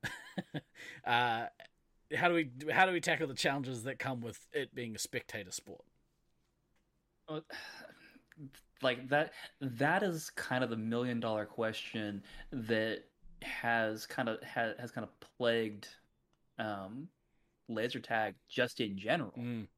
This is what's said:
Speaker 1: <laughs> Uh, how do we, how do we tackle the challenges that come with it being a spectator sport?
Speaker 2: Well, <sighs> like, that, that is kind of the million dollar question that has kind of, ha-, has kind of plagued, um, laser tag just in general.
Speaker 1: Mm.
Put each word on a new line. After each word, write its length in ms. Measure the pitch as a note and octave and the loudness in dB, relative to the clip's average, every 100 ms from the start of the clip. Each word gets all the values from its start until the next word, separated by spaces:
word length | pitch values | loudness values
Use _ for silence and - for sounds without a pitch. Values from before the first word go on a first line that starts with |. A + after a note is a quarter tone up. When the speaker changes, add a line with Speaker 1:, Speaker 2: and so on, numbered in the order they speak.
Speaker 1:
<laughs> 560 | - - - - - D3+ - - - - | -8 -8 -10 -8 -6 -8 -8 -18 -16 -6
Uh, 420 | - A#2+ A#2+ A2+ A#2 - - _ _ _ - | 4 6 6 2 -2 -8 -20 _ _ _ -4
how 140 | D3+ F3 | 2 4
do 60 | |
we, 160 | E3+ C#3 B2 D3+ | 6 2 -2 2
how 160 | F#3 F#3+ | 6 6
do 60 | |
we 80 | F3 | 6
tackle 260 | E3 D3+ D3 | 2 2 0
the 80 | |
challenges 500 | B2+ F3+ C#3+ C3 A#2+ | 2 2 2 -2 -4
that 140 | A#2+ B2+ | -4 -4
come 220 | C3+ B2 | -2 -2
with 260 | A2+ - - | -6 -10 -6
it 220 | D3 C3 | -4 -4
being 200 | C3+ A#2 | -6 -6
a 40 | G#2+ | -4
spectator 520 | - B2+ - A2 F2+ | -4 -4 -4 -8 -8
sport? 340 | - G#2 - - _ _ _ _ _ _ _ _ _ _ _ _ _ - | -10 -10 -16 -18 _ _ _ _ _ _ _ _ _ _ _ _ _ -8
Speaker 2:
Well, 160 | D#3 - - - - - - - | -8 -6 -12 -12 -14 -18 -20 -20
<sighs> 720 | - _ - C3+ - _ - | -20 _ -16 -16 -16 _ -2
like, 260 | C3 A#2+ C3 | 0 0 2
that, 240 | C#3+ E3 - - - | 4 2 -4 -16 -6
that 420 | C3+ A#2 C#3+ F#3 | -4 2 4 4
is 280 | G3+ E3 - | 2 0 -6
kind 320 | - - B2+ | -6 0 2
of 80 | B2 | 2
the 60 | A2+ | 0
million 420 | A2 A#2 B2 A#2 | 0 0 2 0
dollar 260 | A2+ G#2+ G#2 | 2 0 -2
question 760 | - A2 A2 - A2+ G#2 G2+ - - - | 0 0 0 -4 -4 -2 -4 -8 -14 -8
that 520 | C3 A2 A2 A2 G#2 - _ - - | -4 2 2 2 -2 -8 _ -20 -12
has 640 | - - A#2 A#2 A2 A2 - | -8 -2 2 4 4 0 -6
kind 220 | - A#2 | -2 0
of, 140 | A2 | -2
ha-, 320 | - B2+ A2+ - | -2 0 0 -2
has 120 | B2 | -6
kind 120 | B2 | -6
of 60 | - - - - | -8 -12 -14 0
plagued, 520 | A#2+ A#2 A2 G#2 - - _ _ _ _ _ - | 4 4 2 -4 -14 -20 _ _ _ _ _ -6
um, 500 | G#2+ G2+ F#2+ B2 E3 _ _ _ _ _ - | -4 -4 -6 -10 -12 _ _ _ _ _ -6
laser 320 | A2 B2 B2+ | 0 0 -2
tag 340 | - A2+ G#2+ - - | 0 0 0 -4 -6
just 320 | - B2 - | 0 0 2
in 160 | A2 G2 | -2 -2
general. 360 | G#2 E3 A2 B2+ | 0 0 0 -6
Speaker 1:
Mm. 280 | A#2+ A#2 G2+ | -4 -4 -8